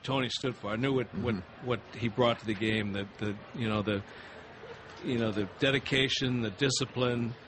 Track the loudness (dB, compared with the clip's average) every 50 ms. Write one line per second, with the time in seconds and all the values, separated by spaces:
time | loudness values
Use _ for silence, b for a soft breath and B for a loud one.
0 | -2 0 0 0 0 0 -2 -2 -2 -4 -4 -4 -4 -4 -2 0 2 2 2 2
1 | 0 -2 -4 -2 -2 0 0 -2 -4 -8 -14 -10 -2 -2 -2 -2 -2 -10 -8 -4
2 | -4 -2 4 6 6 6 6 4 0 -4 -2 0 2 2 2 2 0 0 -2 -2
3 | -4 -6 -6 -4 -4 -4 -4 -4 -8 -10 -6 -2 0 2 2 2 2 2 0 0
4 | -2 B B B B B B B B B B -16 -14 -14 -14 -14 -14 -16 -14 -8
5 | -4 0 2 2 2 2 2 0 -2 -2 0 2 2 4 4 4 2 2 4 4
6 | 4 4 2 2 2 2 2 2 0 0 2 2 2 2 4 2 0 0 2 2
7 | 2 2 2 2 0 -2 -4 -8 -12